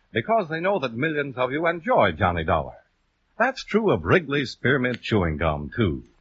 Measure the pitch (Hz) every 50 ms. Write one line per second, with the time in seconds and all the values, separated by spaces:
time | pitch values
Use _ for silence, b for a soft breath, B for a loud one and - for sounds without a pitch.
0 | _ _ - 113 120 - 220 226 202 151 156 160 165 185 208 190 135 127 113 113
1 | 139 160 156 147 143 143 123 117 127 127 131 151 165 170 170 175 156 214 254 214
2 | 120 101 82 78 104 90 87 85 80 80 90 80 71 65 - - - _ _ _
3 | _ _ _ _ _ _ _ - 220 254 262 - - - - 208 226 196 139 101
4 | 78 85 131 190 170 135 139 147 139 - - - - 120 135 143 123 127 123 -
5 | - - 123 104 90 82 78 73 82 82 76 73 73 71 - - 117 92 73 65
6 | 62 - _ _